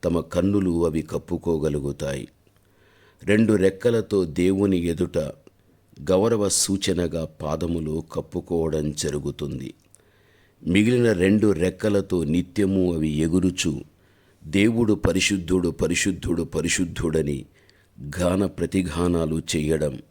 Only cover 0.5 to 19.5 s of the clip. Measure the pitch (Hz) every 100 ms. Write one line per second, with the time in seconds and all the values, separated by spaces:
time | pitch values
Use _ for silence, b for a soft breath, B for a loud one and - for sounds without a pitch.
0.5 | 101 95 85 82 80 78 80 - 85 85
1.5 | 80 76 73 69 71 71 69 - _ _
2.5 | _ b b b b b b - 107 110
3.5 | 104 92 92 123 117 101 101 87 71 90
4.5 | 95 101 92 85 82 87 85 73 - -
5.5 | _ _ _ _ - 73 92 110 113 101
6.5 | - - 95 98 87 87 82 80 - 78
7.5 | 80 82 85 78 78 82 80 73 90 82
8.5 | 85 80 78 76 73 76 73 71 73 73
9.5 | - 65 - _ b b b b b b
10.5 | b 78 92 107 123 117 98 92 107 104
11.5 | 87 90 92 110 101 92 90 76 85 90
12.5 | - 98 95 90 85 78 73 82 90 90
13.5 | 90 90 73 - _ b b b b 78
14.5 | 98 107 113 113 101 - 87 - 101 82
15.5 | 92 87 78 80 87 101 92 - 85 82
16.5 | 82 80 - 87 82 85 80 73 71 -
17.5 | b b b b - 73 76 87 95 95
18.5 | - 85 95 90 73 87 85 80 80 -